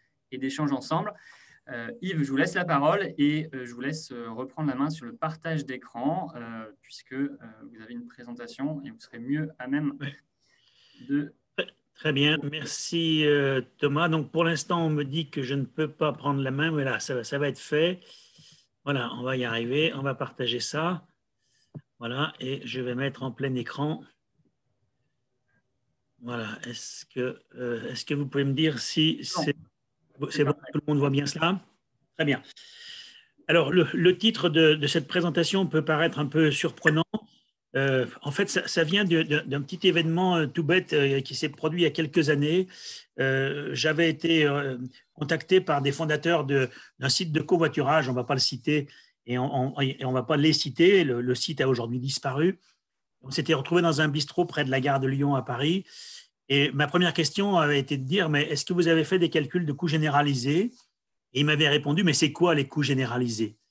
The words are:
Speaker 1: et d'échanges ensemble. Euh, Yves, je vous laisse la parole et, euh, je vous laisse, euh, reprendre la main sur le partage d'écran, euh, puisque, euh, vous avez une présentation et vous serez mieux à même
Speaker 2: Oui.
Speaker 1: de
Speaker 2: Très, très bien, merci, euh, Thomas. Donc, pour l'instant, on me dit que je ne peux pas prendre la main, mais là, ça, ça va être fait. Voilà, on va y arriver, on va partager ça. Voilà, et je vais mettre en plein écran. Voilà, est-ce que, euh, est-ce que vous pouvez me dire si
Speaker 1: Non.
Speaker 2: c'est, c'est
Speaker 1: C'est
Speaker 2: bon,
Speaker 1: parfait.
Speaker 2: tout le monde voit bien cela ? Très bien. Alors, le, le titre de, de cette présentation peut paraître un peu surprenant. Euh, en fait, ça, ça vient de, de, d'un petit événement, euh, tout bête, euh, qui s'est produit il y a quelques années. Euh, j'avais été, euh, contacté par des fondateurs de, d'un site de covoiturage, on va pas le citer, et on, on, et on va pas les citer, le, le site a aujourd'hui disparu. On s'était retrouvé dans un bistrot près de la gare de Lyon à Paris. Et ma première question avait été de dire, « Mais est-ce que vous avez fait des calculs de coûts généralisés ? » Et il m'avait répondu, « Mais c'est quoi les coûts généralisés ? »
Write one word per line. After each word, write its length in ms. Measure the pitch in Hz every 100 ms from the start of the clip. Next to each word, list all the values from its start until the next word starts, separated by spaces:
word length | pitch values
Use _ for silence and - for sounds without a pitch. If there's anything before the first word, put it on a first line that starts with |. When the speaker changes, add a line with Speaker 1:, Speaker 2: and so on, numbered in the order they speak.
| _ _ _
Speaker 1:
et 60 | 131
d'échanges 340 | 135 135 147
ensemble. 400 | 135 - 127 110 98 - - - _ -
Euh, 180 | 123 117 117
Yves, 180 | 180 160
je 80 | 139
vous 80 | 135
laisse 160 | 156
la 100 | 190
parole 480 | 180 143 147 202 170 135
et, 320 | 147 151 156 135
euh, 100 | 123
je 80 |
vous 80 | 120
laisse, 300 | 131 156 -
euh, 180 | 120 117
reprendre 400 | 113 135 - 151
la 60 | 127
main 160 | 147
sur 160 | 160 120
le 80 | -
partage 500 | 160 160 165 156 131
d'écran, 640 | 127 - 117 135 180 170 135
euh, 300 | 117 113 110 -
puisque, 300 | _ - -
euh, 240 | 131 143 143 117 110 117
vous 80 | 113
avez 120 | 113
une 120 | 120 120
présentation 800 | - 120 120 117 - 143 151 123
et 60 |
vous 80 | 113
serez 180 | - 117
mieux 320 | 120 151 151 -
à 100 | 127
même 260 | 143 147 143
Speaker 2:
Oui. 100 | 139 - _ _ _ _ _ _ _ - 123
Speaker 1:
de 240 | 143 - - _ -
Speaker 2:
Très, 100 | - _ _ -
très 180 | 156
bien, 240 | 139 147 156 143
merci, 760 | 156 139 - - 170 165 156 147
euh, 360 | 147 139 135 123 _
Thomas. 300 | 147 147 170
Donc, 200 | 160 131
pour 140 | 160
l'instant, 420 | 165 156 - 175 160
on 60 |
me 120 | 151
dit 280 | 139 151 147
que 100 | 147
je 140 | 127 143
ne 80 |
peux 240 | 123 - 156
pas 260 | - 156
prendre 260 | - 143 139
la 80 | 131
main, 180 | 135 160
mais 140 | 156
là, 160 | 131 110
ça, 240 | - 127
ça 160 | 110 143
va 80 | 143
être 100 | -
fait. 420 | - 151 165 185 - - - - - - _ _
Voilà, 280 | 139 139 120
on 100 | 120
va 120 | 123 131
y 80 |
arriver, 480 | 120 113 117 139 165 139
on 80 |
va 100 | 139
partager 460 | 131 156 - 120 120
ça. 480 | - 147 170 175 - _ _ _ _ _ _ 147 - _
Voilà, 360 | 117 131 151 -
et 220 | 127 135
je 160 | 139 127
vais 140 | 123
mettre 300 | 123 139 135
en 80 | 131
plein 240 | 113 135 127
écran. 480 | 113 - 147 160 - _ _ _ _ _ _ _ _ _ _ _ _ _ _ _ _ _ _ _ _ _
Voilà, 380 | 120 120 110 110 123
est-ce 380 | 113 - - -
que, 360 | 131 123 - _ -
euh, 340 | 123 117 -
est-ce 160 | 131 -
que 80 |
vous 140 | 147 139
pouvez 160 | 139
me 100 | 139
dire 240 | 135 160 127
si 400 | - - 156 -
Speaker 1:
Non. 40 |
Speaker 2:
c'est, 220 | - - 147
c'est 100 | - - _ _ _ _ - 139
Speaker 1:
C'est 120 | 143
Speaker 2:
bon, 80 | 143
Speaker 1:
parfait. 180 | 147 -
Speaker 2:
tout 60 | 151 -
le 60 |
monde 80 | 147
voit 100 | 143
bien 160 | 139 143
cela ? 360 | 156 165 190 - _ _ _ _ -
Très 80 | 151
bien. 160 | 123 - - - - - - - - _ _ -
Alors, 240 | 165 143
le, 160 | 180 151
le 240 | - 175 180
titre 320 | 220 220 180
de, 240 | 156 156
de 140 | 156 143
cette 200 | 170 143
présentation 580 | 180 175 147 160 196 185
peut 180 | 160 151
paraître 340 | 151 165 147
un 60 | 143
peu 260 | 156 156
surprenant. 520 | 139 - - 160 156 - - - _ _ _ _ 135
Euh, 300 | 135 131 120 -
en 100 | 143
fait, 180 | 139 202
ça, 160 | - -
ça 200 | 175 156
vient 180 | 196
de, 200 | 196 160
de, 160 | 156 147
d'un 220 | - 143
petit 240 | 139 180 185
événement, 520 | 165 160 165 185 170
euh, 100 | 151
tout 160 | -
bête, 300 | 151 180 185
euh, 260 | 151 139 135
qui 160 | - 131
s'est 140 | 151
produit 320 | 143 156 175
il 20 |
y 20 | 165
a 60 |
quelques 380 | 143 151 170 147
années. 380 | 147 147 175 185 - - - - -
Euh, 520 | 135 135 135 143 147
j'avais 360 | 131 156 151 165
été, 360 | 156 165 165 147
euh, 320 | 143 139 123 123 - _
contacté 480 | - 147 165 - 185
par 220 | 185 143
des 100 | 139
fondateurs 540 | 139 160 151 170 170 139
de, 240 | 139 127 - - -
d'un 100 | 131
site 240 | - 175
de 80 | 151
covoiturage, 640 | - 175 160 - 135 160 131
on 60 |
va 100 | 127
pas 120 | 120 139
le 40 |
citer, 480 | - 127 - 151 139 - _ _ -
et 120 | 123
on, 400 | 135 143 131 -
on, 40 |
et 240 | 131 131 131
on 80 |
va 100 | 127
pas 140 | 117 151
les 160 | 156
citer, 500 | 151 151 - 170 196
le, 160 | 151 120
le 160 | 123 123
site 240 | - 147
a 80 | 135
aujourd'hui 320 | 120 117 123
disparu. 580 | 135 - 143 131 175 190 _ _ _ _ _ _
On 100 | 135
s'était 220 | 131 151
retrouvé 280 | 151 131 175
dans 180 | 170 147
un 80 | 156
bistrot 380 | 147 - - 170
près 180 | -
de 80 | 131
la 80 | 131
gare 220 | 139 139
de 60 | 131
Lyon 280 | 135 143 139
à 60 |
Paris. 440 | 120 123 147 185 - - - - - _ -
Et 240 | 139 143
ma 160 | 135 147
première 260 | 175 180
question 440 | - 147 - 202 185
avait 220 | 147 143
été 180 | 139 143
de 80 | 131
dire, « 240 | 196 160
Mais 140 | 147
est-ce 200 | 160 147
que 100 | -
vous 140 | 180 165
avez 160 | 165
fait 160 | 151 185
des 120 | 170
calculs 340 | 165 139 180 160
de 80 |
coûts 140 | 143 175
généralisés ? » 840 | 156 151 143 147 131 123 156 240 - _ _ _ _ _
Et 60 | 131
il 60 | 147
m'avait 220 | 147 151
répondu, « 360 | 147 143 160 180
Mais 80 |
c'est 180 | 135 151
quoi 220 | - 175
les 140 | 151 127
coûts 160 | 147
généralisés ? » 720 | 135 135 123 123 123 110 107 - _